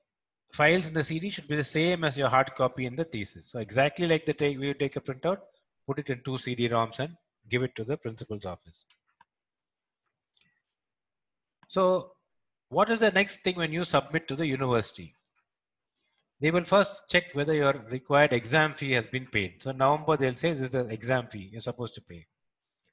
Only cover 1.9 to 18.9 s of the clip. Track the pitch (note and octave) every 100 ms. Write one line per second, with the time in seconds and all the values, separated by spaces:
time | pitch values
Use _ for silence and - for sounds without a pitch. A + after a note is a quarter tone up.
1.9 | F3 D#3 B2+ B2+ C3 C3+ - B2+ - B2+
2.9 | C3 E3 A2 G2 F2 - A#2+ G2+ B2+ C#3+
3.9 | - F3 D#3 D#3+ C#3+ D3 C3+ C#3 C3+ C#3
4.9 | C3 - C3 E3 G3 - _ _ _ -
5.9 | C#3 C#3+ B2 C3+ C3 B2+ A#2+ A#2+ A#2 A2
6.9 | - D#3 - _ _ - B2 B2+ - A2+
7.9 | D3+ A#2 A2 - G#2 F#2+ E2+ E2+ - -
8.9 | _ _ _ _ _ _ _ _ _ _
9.9 | _ _ _ _ _ _ _ _ _ _
10.9 | _ _ _ _ _ _ _ - F#3+ F#3
11.9 | F#3 - _ _ _ _ _ - D3+ G#3+
12.9 | A3+ G#3+ F#3+ G3+ - F#3+ F3 D#3+ D#3+ F3
13.9 | F#3+ - D#3+ - C3+ D#3 C3 C3 A#2 -
14.9 | - E2 _ _ _ _ _ _ _ _
15.9 | _ _ _ _ - D3+ F3 F3 G3+ G3
16.9 | - - F3 F3 C#3+ D3 D3+ C#3 C3+ A2
17.9 | B2+ - C#3+ D3 A#2+ A2 D#3 D#3 - C#3